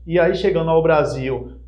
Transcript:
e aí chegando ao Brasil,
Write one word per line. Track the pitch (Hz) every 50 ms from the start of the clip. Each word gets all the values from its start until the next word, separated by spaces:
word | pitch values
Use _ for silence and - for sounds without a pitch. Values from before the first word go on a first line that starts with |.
| -
e | 170 165
aí | 175 170 185 190
chegando | - 208 190 165 165 160 160
ao | 160 160
Brasil, | 160 165 156 147 135 123 131 135 131 131 127 120 - - - - -